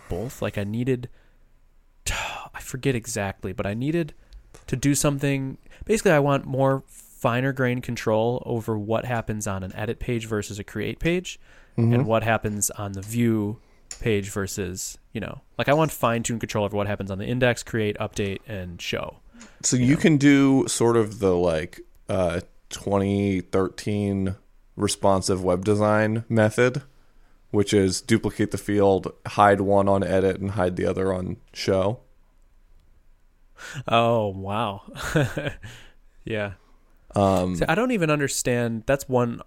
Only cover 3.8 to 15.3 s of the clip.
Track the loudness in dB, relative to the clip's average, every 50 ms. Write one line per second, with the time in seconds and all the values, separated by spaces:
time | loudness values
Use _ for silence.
3.8 | -4 -2 -2 -2 -4 -6 -10 -18 -20 -20 -20 -20 -20 -20 -20 -20 -10 -8 -6 -2
4.8 | 0 0 2 2 2 0 0 0 0 -2 -2 -2 -4 -6 -8 -12 -16 -20 -20 -8
5.8 | -2 0 0 2 4 4 4 4 4 4 2 0 -2 -2 0 2 2 2 2 0
6.8 | -4 -10 -20 -20 -20 -20 -6 -2 -2 0 0 0 0 0 0 0 0 0 0 -2
7.8 | -4 -6 -6 -4 0 2 2 2 2 2 0 -2 -4 -4 -4 -4 -2 -2 -4 -2
8.8 | -2 -2 -2 -2 -2 -2 -4 -4 -4 -4 -6 -6 -4 -4 -4 -6 -6 -8 -8 -6
9.8 | -6 -6 -6 -6 -4 -4 -4 -4 -4 -2 -2 -4 -4 -4 -8 -12 -10 -8 -6 -6
10.8 | -6 -6 -4 -2 -2 0 0 -2 -4 -8 -12 -16 -18 -20 -20 -20 -20 _ _ 0
11.8 | 2 4 4 2 2 2 2 2 2 2 0 0 0 -4 -4 -4 -4 -6 -6 -8
12.8 | -10 -10 -10 -10 -10 -6 -2 0 2 2 2 0 0 -2 -6 -8 -14 _ _ _
13.8 | _ -18 -12 -6 -2 -2 -2 -2 -2 -4 -6 -6 -6 -4 -6 -6 -6 -6 -8 -8
14.8 | -10 -12 -14 -16 -18 _ -10 -10 -10 -10